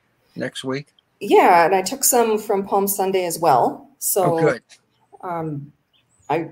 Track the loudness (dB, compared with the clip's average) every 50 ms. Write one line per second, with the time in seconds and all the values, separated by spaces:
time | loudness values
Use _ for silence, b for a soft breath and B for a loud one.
0 | _ _ _ _ _ _ -12 -10 -10 -8 -10 -10 -8 -8 -8 -8 -10 _ _ _
1 | _ _ _ -10 -2 2 4 4 6 6 6 6 4 4 2 0 -2 -4 -6 -4
2 | -2 0 2 2 2 2 0 -2 -2 -2 -2 -2 -2 0 0 0 0 0 -2 -2
3 | -2 -2 0 -2 -2 -4 -4 0 2 4 4 4 4 0 -2 -6 -16 _ _ -10
4 | -6 -4 -2 0 0 0 2 2 2 0 0 -2 _ _ -20 _ _ _ _ _
5 | _ _ -20 -14 -10 -8 -8 -6 -6 -6 -8 -10 -12 -14 _ _ _ _ _ _
6 | _ _ _ _ _ -4 -4 -4 -4 -6